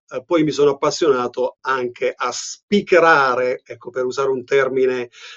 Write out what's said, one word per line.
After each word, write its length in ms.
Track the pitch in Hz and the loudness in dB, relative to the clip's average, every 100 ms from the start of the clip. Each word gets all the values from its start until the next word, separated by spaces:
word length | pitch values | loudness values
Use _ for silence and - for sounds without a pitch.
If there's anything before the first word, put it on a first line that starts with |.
| _ | _
eh, 140 | 135 - | -12 -2
poi 180 | 170 | 0
mi 60 | 151 | 0
sono 200 | 123 147 | 2 2
appassionato 840 | 139 151 - 160 127 123 127 123 - | 2 -2 0 2 2 0 -4 -6 -4
anche 500 | 135 131 123 123 127 - | -4 -4 -4 -4 -6 -4
a 160 | 131 | -6
speakerare, 1300 | - - - - 202 202 175 165 151 135 123 127 - | -6 -12 -16 -2 -2 2 4 6 4 2 0 -2 -4
ecco, 260 | - 117 123 | -10 -16 -10
per 120 | 127 127 | -6 -4
usare 240 | 123 135 | -2 -2
un 140 | 131 123 | -4 0
termine, 640 | 139 131 131 127 127 120 - - | 0 0 0 0 0 -8 -14 -20